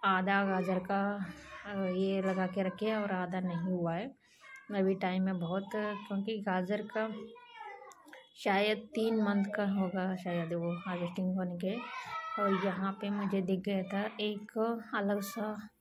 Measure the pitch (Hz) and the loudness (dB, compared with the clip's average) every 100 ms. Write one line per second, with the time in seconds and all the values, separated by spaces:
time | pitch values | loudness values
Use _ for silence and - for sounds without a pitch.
0 | 202 185 185 196 196 190 185 185 185 196 | 4 4 4 4 4 2 2 0 2 0
1 | 196 202 180 170 - - 202 202 190 180 | 2 0 -4 -8 -14 -14 -6 -2 0 2
2 | 190 190 190 185 185 185 185 185 214 220 | 2 2 2 2 0 2 -2 0 0 2
3 | 208 185 180 185 180 170 180 180 170 165 | 0 0 0 0 0 0 0 2 2 0
4 | 247 - _ - - - - 202 190 196 | -4 -10 _ -20 -20 -20 -6 2 4 4
5 | 185 185 185 185 165 185 196 214 208 202 | 2 2 2 2 0 -2 -2 -2 -2 -4
6 | - 196 202 220 202 185 180 208 214 220 | -4 -2 -2 -2 0 0 2 -2 -2 -2
7 | 220 214 - - - - 427 - - - | -2 -4 -10 -16 -18 -14 -14 -14 -16 -20
8 | - - - - 240 196 208 214 214 - | -20 -20 -20 -6 2 4 4 2 -2 0
9 | 220 220 208 202 196 208 202 196 190 185 | 2 4 4 4 2 2 0 2 2 2
10 | 185 185 180 175 165 170 170 175 190 180 | 0 0 0 0 0 0 0 -2 -2 -4
11 | 175 180 185 185 180 175 185 226 240 - | -2 -2 0 0 -2 -2 -2 -2 -4 -8
12 | - - - - 202 190 190 185 196 196 | -6 -6 -4 0 2 2 2 0 -2 -2
13 | 202 202 202 196 180 190 190 196 185 196 | -2 -2 0 0 2 0 2 0 0 -2
14 | 214 214 214 208 214 226 226 233 - 226 | -2 -2 -4 -4 -6 -2 0 0 -2 -2
15 | 202 202 196 - 214 214 - _ | 0 0 -2 -4 -4 -4 -10 _